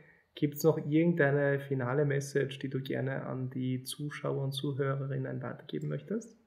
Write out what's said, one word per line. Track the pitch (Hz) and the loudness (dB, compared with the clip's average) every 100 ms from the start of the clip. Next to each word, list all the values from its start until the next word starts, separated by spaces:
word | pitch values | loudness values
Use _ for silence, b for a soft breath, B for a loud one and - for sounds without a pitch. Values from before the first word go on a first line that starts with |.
| b b b | b b b
Gibt's | - 147 - | -2 -2 4
noch | 160 151 | 4 4
irgendeine | - 156 170 170 143 143 143 139 | 4 4 6 6 6 6 4 2
finale | 139 135 127 135 | 0 -2 0 2
Message, | 147 139 139 143 135 - | 2 2 0 0 0 -2
die | 131 | -4
du | 131 | -4
gerne | 135 135 131 135 | -2 -2 -2 -2
an | - 131 127 | -4 -4 -4
die | 127 127 127 | -4 -2 -2
Zuschauer | 131 - 147 - 143 139 | -4 -8 -8 -6 -2 -2
und | 135 | -2
Zuhörerinnen | 135 147 131 139 135 139 135 131 131 | -2 -2 0 0 0 -2 -2 -4 -4
weitergeben | 120 - - 151 151 | -6 -10 -8 -6 -4
möchtest? | 147 - 214 - - | -4 -4 -6 -6 -16